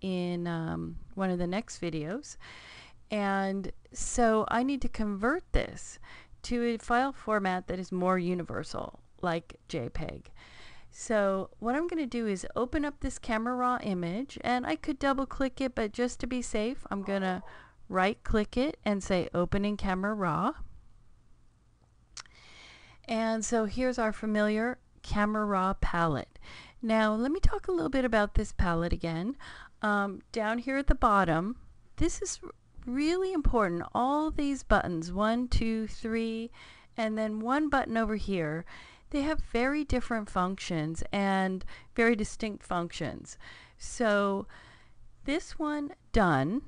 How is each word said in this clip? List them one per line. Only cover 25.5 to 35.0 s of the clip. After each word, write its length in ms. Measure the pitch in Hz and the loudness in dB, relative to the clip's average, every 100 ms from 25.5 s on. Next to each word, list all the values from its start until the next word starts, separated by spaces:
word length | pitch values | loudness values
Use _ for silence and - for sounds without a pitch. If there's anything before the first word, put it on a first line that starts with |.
| 190 185 | 2 2
palette. 640 | 190 - 175 165 135 - - - - - - | 2 2 4 2 2 -4 -14 -16 -16 -18 -6
Now 320 | 226 220 214 | 2 4 4
let 180 | 214 254 | 2 0
me 80 | 359 | 6
talk 260 | - 403 - | 6 6 0
a 60 | |
little 180 | 359 320 | 0 0
bit 140 | 269 | 0
about 300 | 247 214 208 | 4 4 4
this 180 | - 208 | 2 0
palette 400 | - 185 165 170 | 2 2 4 2
again. 440 | 170 165 165 196 269 - - - - | 0 -2 -2 -4 -6 -12 -16 -20 -4
Um, 380 | 214 208 202 190 - | 0 0 0 -6 -8
down 260 | 226 214 240 | -2 -2 -2
here 180 | 247 269 | 0 0
at 100 | 277 | 4
the 80 | |
bottom, 600 | 302 240 202 180 160 190 247 - - - - | 6 6 6 6 2 0 -6 -14 -20 -20 0
this 260 | 339 - | 2 2
is 160 | 392 - | -6 -8
r-, 80 | 370 - - - - | -12 -16 -20 -12 -4
really 460 | 254 302 359 381 | 0 2 2 0
important. 500 | 370 277 240 196 170 - | 2 4 4 4 0 -2
All 360 | 220 254 294 311 | 0 2 2 0
these 320 | 294 285 269 | 0 0 -2
buttons, 500 | - 208 - 170 | 2 2 4 -4